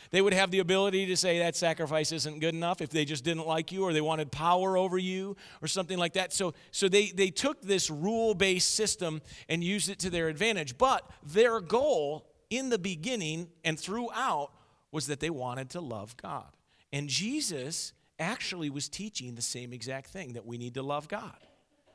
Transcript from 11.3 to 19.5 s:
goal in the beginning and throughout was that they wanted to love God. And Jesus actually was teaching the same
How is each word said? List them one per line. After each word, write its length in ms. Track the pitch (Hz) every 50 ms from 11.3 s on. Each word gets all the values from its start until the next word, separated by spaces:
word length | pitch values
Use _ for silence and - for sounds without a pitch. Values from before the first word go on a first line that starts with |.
| 156 208 233 240 226 226
goal 680 | 180 151 202 240 277 302 254 165 147 143 156 151 - _ _ _ _ -
in 200 | 220 254 269 262
the 80 | 240 202
beginning 680 | 170 196 180 151 156 240 262 220 170 156 156 165 175 165 - _ -
and 140 | 165 156 156
throughout 720 | - 175 202 233 240 233 - 220 262 247 180 147 143 - - _ _ _ _ _ _ _
was 160 | - 160 131
that 140 | 139 143 135
they 100 | 151 160
wanted 400 | 160 131 127 127 120 131 135 131
to 100 | - 175
love 360 | 170 123 113 104 101 110 -
God. 320 | - - 190 151 127 - - - _ _ _ _ _ _ _ -
And 160 | 143 147 143
Jesus 840 | 131 135 185 226 277 311 277 - 170 135 123 147 170 - - - - _ _ _ _ -
actually 520 | 160 185 240 - - - 190 175 160 147
was 180 | 135 143 135 -
teaching 460 | - - 202 214 - - 127 123 120
the 80 | 117 117
same 320 | -